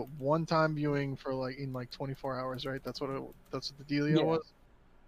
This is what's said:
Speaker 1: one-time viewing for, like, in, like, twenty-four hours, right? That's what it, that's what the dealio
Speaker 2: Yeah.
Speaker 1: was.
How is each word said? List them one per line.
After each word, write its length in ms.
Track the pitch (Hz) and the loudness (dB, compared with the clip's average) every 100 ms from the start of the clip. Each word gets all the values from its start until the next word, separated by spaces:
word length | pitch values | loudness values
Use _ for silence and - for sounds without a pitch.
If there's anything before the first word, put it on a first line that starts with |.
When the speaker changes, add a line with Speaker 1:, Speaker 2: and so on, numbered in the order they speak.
| 131 151 | 2 -2
Speaker 1:
one-time 560 | 135 160 160 160 156 151 | 2 2 4 4 4 2
viewing 400 | 147 143 139 131 | 2 2 0 -4
for, 180 | 139 | -4
like, 240 | 131 127 131 | -2 -4 -4
in, 140 | 135 | -6
like, 180 | 127 123 | -6 -8
twenty-four 460 | - 135 131 135 127 | -6 -6 -4 -4 -4
hours, 280 | 131 127 135 | -4 -4 -4
right? 180 | 135 | -6
That's 160 | 127 - | -6 -4
what 100 | 139 | -4
it, 100 | 135 127 - - | -4 -6 -12 -10
that's 200 | 131 - | -8 -8
what 160 | - 135 | -10 -2
the 80 | 143 | 2
dealio 220 | 147 156 | 6 6
Speaker 2:
Yeah. 60 | |
Speaker 1:
was. 200 | 156 160 - _ - - - - | 6 2 -2 _ -20 -20 -20 -20